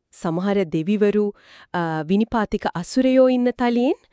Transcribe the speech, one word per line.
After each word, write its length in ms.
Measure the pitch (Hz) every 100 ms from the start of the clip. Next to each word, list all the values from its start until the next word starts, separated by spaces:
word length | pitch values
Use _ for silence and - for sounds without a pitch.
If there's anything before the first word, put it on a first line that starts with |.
| -
සමහර 500 | - 170 170 202 202
දෙවිවරු, 640 | 175 160 160 208 202 208 208 - _ - -
ආ, 320 | 180 165 156
විනිපාතික 680 | 156 196 220 233 202 208 -
අසුරයෝ 560 | 170 175 262 262 262 254
ඉන්න 220 | 254 247
තලියෙන්. 480 | 240 240 240 254 415 _